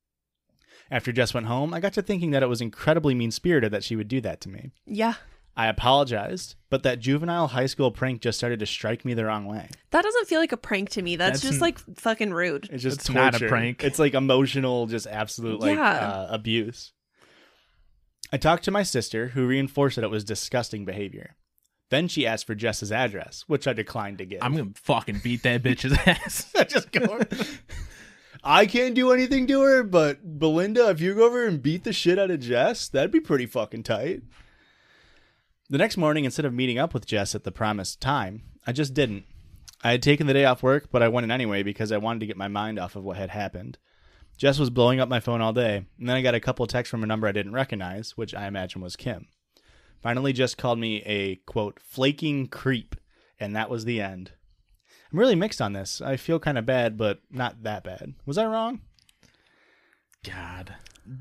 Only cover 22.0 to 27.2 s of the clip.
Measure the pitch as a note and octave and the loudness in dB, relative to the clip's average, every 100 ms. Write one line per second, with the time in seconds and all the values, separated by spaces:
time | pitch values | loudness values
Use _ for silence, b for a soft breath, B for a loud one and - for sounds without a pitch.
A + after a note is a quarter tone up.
22 | F3 D#3 A#2 A2+ - G#2+ A2+ G#2 G2+ A2 | 0 0 0 0 -4 -2 -2 -2 -2 0
23 | B2+ G2 - - - C#3+ - A2+ G#2+ A#2 | 0 -2 -10 -14 -4 -2 0 -2 -4 -6
24 | G2+ G2 F#2+ F#2+ B2 D#3 G#2 G2 - B2 | -6 -8 -12 -6 -2 -2 -4 -6 0 0
25 | - G#2 A#2+ A#2+ B2+ A#2+ B2 B2 C3 D3 | 0 -4 -4 0 2 2 2 0 2 4
26 | - E3+ - - - G4 - - - - | 4 2 -2 -8 0 2 2 2 0 0
27 | A3+ G#3+ | 0 0